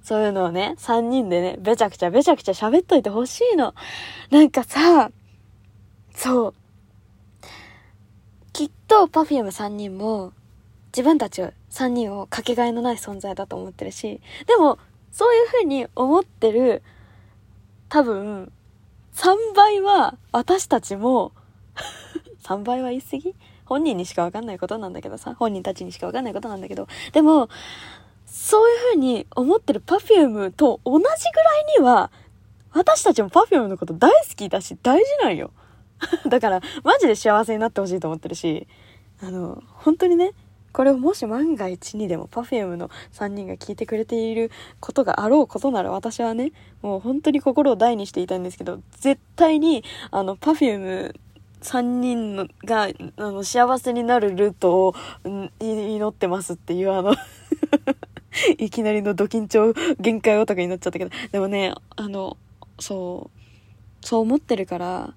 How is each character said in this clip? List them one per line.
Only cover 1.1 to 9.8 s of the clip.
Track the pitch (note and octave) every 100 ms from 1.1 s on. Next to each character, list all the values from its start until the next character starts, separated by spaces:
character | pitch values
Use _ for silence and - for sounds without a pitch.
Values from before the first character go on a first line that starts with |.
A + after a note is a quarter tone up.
人 | C4 G#3+
で | F3
ね、 | F3+ -
べ | F#3 A3+
ち |
ゃ | G#3
く | -
ち |
ゃ | F3
べ | G#3
ち | D4
ゃ | D#4
く |
ち | -
ゃ |
喋 | F#3 G#3+ D4
っ |
と | F4+ D#4+
い |
て | G#3
ほ | G#3 B3+
し | - B4
い | F#4+
の。 | A#3+ - - - - - -
な | D4
ん | D4+
か | -
さ、 | A#3 C#4 E4 E4 - _ _ - _ _ - _ - _ - -
そ | B3+ B3+ A3
う。 | _ _ _ _ _ _ _ _ _ - - - - _ _ _ _ _ _ -
き | - D4
っ | _ _
と | G#4+ F4
Perfume | D#4 D4+ C#4+ G3+
三 | - G#3
人 | G#3